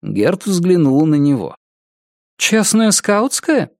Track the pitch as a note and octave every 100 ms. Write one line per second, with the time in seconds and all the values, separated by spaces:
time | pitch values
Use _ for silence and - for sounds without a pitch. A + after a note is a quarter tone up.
0 | G#2 F#2+ G#2+ F#3+ - F#3 F3 F3+ D3 C3+
1 | D#3+ D3+ C#3+ C3+ D#2+ - _ _ _ _
2 | _ _ _ _ - A3 G#3 A3 A3 G3
3 | - G#3 B3 - - D4+ D#3+ _